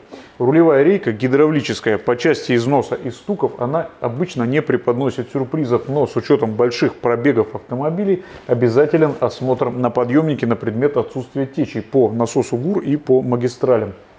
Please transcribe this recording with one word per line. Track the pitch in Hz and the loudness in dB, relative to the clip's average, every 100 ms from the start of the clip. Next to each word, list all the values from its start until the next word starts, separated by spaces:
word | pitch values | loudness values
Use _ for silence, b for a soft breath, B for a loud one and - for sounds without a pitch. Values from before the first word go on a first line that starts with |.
| - B B B | -16 B B B
Рулевая | 120 160 165 139 | 2 4 6 6
рейка | 151 202 120 | 4 2 0
гидравлическая, | 107 127 139 156 151 113 - 117 104 | -2 2 4 4 2 -2 -4 0 0
по | - 120 | 0 0
части | 160 139 - 120 | 2 0 0 0
износа | 117 139 110 123 | 2 0 0 -4
и | 135 | -6
стуков | - - 202 135 - | -10 -8 -4 -4 -2
она | 123 165 160 - | -4 -2 -4 -6
обычно | 123 120 180 127 | -6 -4 -6 -2
не | 117 143 | 0 0
преподносит | 143 123 - 120 135 123 120 | 0 -2 0 0 -2 -4 -6
сюрпризов, | 143 127 160 127 120 - | -4 -4 -4 0 0 0
но | 147 127 | -2 0
с | 120 | -2
учётом | - 143 117 | 2 2 2
больших | 107 123 - 127 - | 0 0 2 -2 0
пробегов | 120 120 139 113 107 104 | -2 0 2 2 0 -4
автомобилей | - 123 151 175 196 185 B B B | -8 -4 -4 -2 -2 -2 B B B
обязателен | 120 120 117 151 165 151 135 | 0 2 4 4 4 2 2
осмотр | 120 - 127 127 123 | -4 -2 -2 0 -2
на | 123 123 | -2 -2
подъёмнике | 123 120 139 160 123 117 | 0 2 2 2 -2 -2
на | 113 | -2
предмет | 113 110 143 - | -2 -2 0 0
отсутствия | - 135 120 139 131 | -4 -6 -8 -6 -6
течей | 160 143 113 | -4 -4 -4
по | - 135 110 | -2 2 2
насосу | 117 117 143 117 120 | 2 -2 0 -2 -2
гур | 156 202 | -2 -2
и | 135 147 | -2 -4
по | 139 131 | 2 2
магистралям. | 127 120 123 - 139 117 101 - - | 2 -2 -2 -2 0 2 0 -10 -20